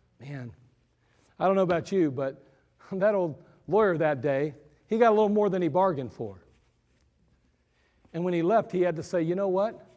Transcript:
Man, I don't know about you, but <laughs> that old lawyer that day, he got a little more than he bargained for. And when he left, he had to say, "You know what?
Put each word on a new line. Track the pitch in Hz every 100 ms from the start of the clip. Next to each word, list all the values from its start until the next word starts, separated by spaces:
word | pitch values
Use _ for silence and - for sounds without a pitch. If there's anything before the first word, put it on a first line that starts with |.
| _ _
Man, | 139 143 120 - _ _ _ _ _ _ _ -
I | 175
don't | 196
know |
about | 180 170 -
you, | 196 156
but | 127 135 139 - _ _ _ -
<laughs> |
that | 196 208 202
old | 175 131 - _ -
lawyer | 196 208 160
that | 156 139
day, | 143 135 151 - - _ -
he | 220
got | 233
a | 214
little | 214
more | 208 208
than | 185
he | 170
bargained | 165 190 143 123
for. | - 110 95 _ _ _ _ _ _ _ _ _ _ _ _ _ _ _ _ _
And | 165
when | 180
he | 170
left, | 170 220 -
he | 185
had | 180 160
to |
say, | - 180
"You | 160 180
know | 196
what? | 185 220 220 -